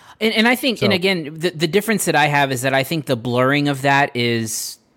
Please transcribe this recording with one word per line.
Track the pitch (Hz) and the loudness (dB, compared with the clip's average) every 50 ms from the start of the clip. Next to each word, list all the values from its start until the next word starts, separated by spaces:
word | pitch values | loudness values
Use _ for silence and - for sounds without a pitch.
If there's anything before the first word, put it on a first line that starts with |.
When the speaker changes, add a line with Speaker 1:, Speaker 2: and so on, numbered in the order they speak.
| - - - _ | -20 -20 -10 _
Speaker 1:
And, | 214 226 202 | -4 0 2
and | 214 220 | 2 2
I | 240 254 | 2 2
think, | 240 311 262 208 - | 2 0 -2 -2 0
and | - 202 | 0 0
Speaker 2:
So | 196 | 2
Speaker 1:
again, | 180 180 196 190 170 151 139 160 | 2 2 0 0 0 -4 -8 -8
the, | 160 170 180 | -4 -4 -4
the | 175 151 175 | -2 -2 -2
difference | 160 156 208 - 226 214 185 - | 0 0 0 0 0 -2 0 0
that | 175 151 | 0 2
I | 147 151 | 2 2
have | 147 147 143 139 135 | 2 2 2 2 0
is | 131 117 127 | 0 -2 -2
that | 135 131 | 0 0
I | 135 131 | 0 0
think | - 170 156 135 | -2 -4 -4 -2
the | - 131 | -2 -4
blurring | 113 113 127 120 123 127 131 143 147 143 143 | -2 -2 -2 0 2 2 2 2 2 0 0
of | 139 131 | -2 0
that | 135 139 139 139 143 - - | 0 2 4 4 2 2 0
is | 123 120 120 117 113 113 110 - - - - - - _ _ _ | -2 -2 0 0 -2 -2 -4 -6 -8 -10 -10 -12 -16 _ _ _